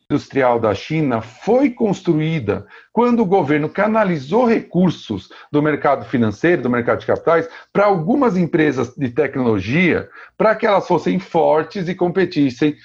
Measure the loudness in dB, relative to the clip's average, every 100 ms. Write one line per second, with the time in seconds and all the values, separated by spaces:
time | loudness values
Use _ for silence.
0 | _ -4 -2 0 2 2 0 -2 -2 -2
1 | 0 -2 -6 -10 0 2 2 0 -2 -2
2 | 0 0 0 -2 -2 -4 -8 -20 _ 0
3 | 2 2 2 0 2 0 -2 -2 0 0
4 | 0 -2 -2 0 2 0 -2 0 0 0
5 | -6 -8 -8 -20 -4 0 0 0 0 0
6 | -2 0 0 0 0 2 0 0 0 -2
7 | -2 -2 2 0 0 -10 -6 0 2 0
8 | 0 0 2 0 0 2 0 0 -6 -4
9 | -4 -2 -2 0 0 0 -2 0 2 0
10 | -4 -16 -20 0 0 2 0 0 2 0
11 | 0 -4 -2 0 2 2 0 -6 -6 -2
12 | -2 0 0 0 0 0 -2 -2